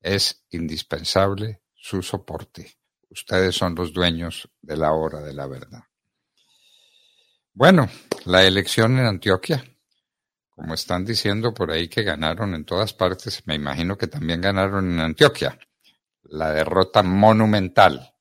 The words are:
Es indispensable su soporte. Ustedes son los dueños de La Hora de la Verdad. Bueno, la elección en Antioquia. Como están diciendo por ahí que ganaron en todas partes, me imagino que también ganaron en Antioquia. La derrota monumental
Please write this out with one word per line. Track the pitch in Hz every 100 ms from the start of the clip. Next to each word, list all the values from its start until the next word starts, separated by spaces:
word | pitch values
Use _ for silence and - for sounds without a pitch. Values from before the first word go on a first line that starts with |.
Es | 85 98 - - _
indispensable | 85 82 78 - 71 - 95 98 98 107 107 _
su | _ - 98
soporte. | 90 98 - 80 - - - _ _ _ _
Ustedes | - - 92 95
son | 90 92
los | 82 87
dueños | 80 87 82 85 - - _
de | - 78
La | 76
Hora | 80 80 76
de | 73
la | 71 69
Verdad. | 67 64 62 _ _ _ _ _ _ _ _ _ _ _ _ _ _ _ _ _
Bueno, | - 139 185 117 - _ -
la | - 92
elección | 95 95 95 - 113 131
en | 123
Antioquia. | 92 - 92 - 147 - _ _ _ _ _ _ _ _
Como | - 80
están | 80 - 90
diciendo | 95 113 104 101 117
por | 110 85
ahí | 80 85
que | -
ganaron | 104 76 78 85 104
en | 82
todas | 76 87 110
partes, | - 92 90 - - -
me | 76
imagino | 73 71 85 101
que | 82
también | - 80 85
ganaron | 92 98 98 98 92
en | 85
Antioquia. | 80 78 147 - 65 - - _ _ _ _ _
La | _ 78 80
derrota | 78 78 90 95 -
monumental | 95 95 107 110 110 104 92 - 95 67 - _